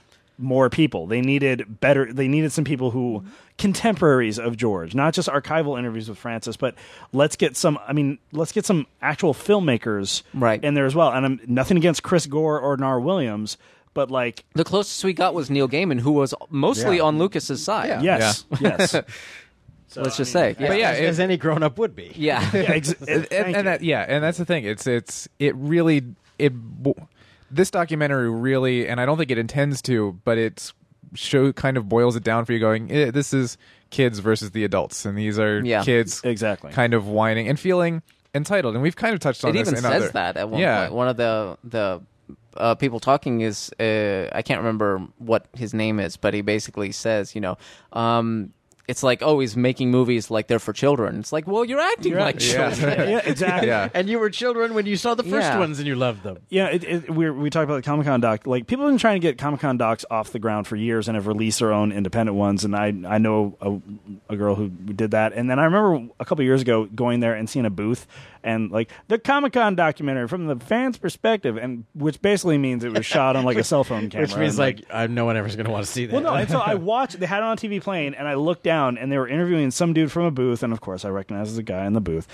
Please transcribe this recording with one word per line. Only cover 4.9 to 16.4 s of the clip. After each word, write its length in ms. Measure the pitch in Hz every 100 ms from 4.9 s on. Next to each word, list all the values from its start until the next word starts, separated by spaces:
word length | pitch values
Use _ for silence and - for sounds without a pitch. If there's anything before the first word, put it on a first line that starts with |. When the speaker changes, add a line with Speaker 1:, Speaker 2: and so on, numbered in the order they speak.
| 120
Speaker 1:
not 180 | 151
just 140 | 165 165
archival 500 | 139 - 156 147 127
interviews 300 | 123 113 110
with 100 | 101
Francis, 380 | 120 113 117 110
but 200 | 131 - - - -
let's 240 | 131 147 -
get 220 | 160 -
some, 200 | 170 147 104
I 60 |
mean, 260 | 147 139 143 _
let's 200 | 151 160
get 140 | 214 190
some 200 | 175 131 _
actual 320 | 131 147 170
filmmakers 920 | 131 - 208 165 117 117 104 98 - -
Speaker 2:
Right. 300 | 139 117 110
Speaker 1:
in 100 | 147
there 120 | 147 135
as 100 | 156
well. 140 | 156
And 140 | 127 135
I'm 140 | 131 123
nothing 300 | 123 131 185
against 260 | 170 151
Chris 220 | - 175 147
Gore 320 | 143 156 151
or 180 | 135 135
Nar 220 | 135 127
Williams, 580 | 135 190 123 107 107 - _ _ _
but, 180 | 147 131
like, 340 | 131 120 - -
Speaker 2:
The 100 | 151
closest 400 | 165 190 202 -
we 100 | 190
got 200 | 175 180
was 160 | 165 131
Neil 180 | 139 135
Gaiman, 320 | 147 185 127
who 100 | 127
was 220 | 147 135 -